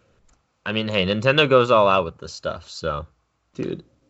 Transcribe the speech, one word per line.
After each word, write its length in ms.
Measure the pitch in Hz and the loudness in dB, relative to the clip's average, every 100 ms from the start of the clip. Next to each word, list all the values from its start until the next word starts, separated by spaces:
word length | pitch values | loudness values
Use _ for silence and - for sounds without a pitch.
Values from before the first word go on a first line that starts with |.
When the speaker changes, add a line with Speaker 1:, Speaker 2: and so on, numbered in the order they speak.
| _ _ _ _ _ _ - | _ _ _ _ _ _ -6
Speaker 1:
I 60 | |
mean, 160 | 107 107 | -4 -2
hey, 160 | 104 90 | -2 0
Nintendo 420 | 107 127 151 143 | 0 0 2 4
goes 220 | 131 120 | 4 4
all 180 | 113 101 | 4 4
out 160 | 95 | 2
with 140 | 82 - | -2 -10
this 140 | 82 | -18
stuff, 360 | - 85 - - | -10 -10 -10 -14
so. 380 | - 80 73 - _ _ _ _ | -8 -6 -6 -10 _ _ _ _
Speaker 2:
Dude, 280 | - 101 - - _ | -10 -8 -10 -14 _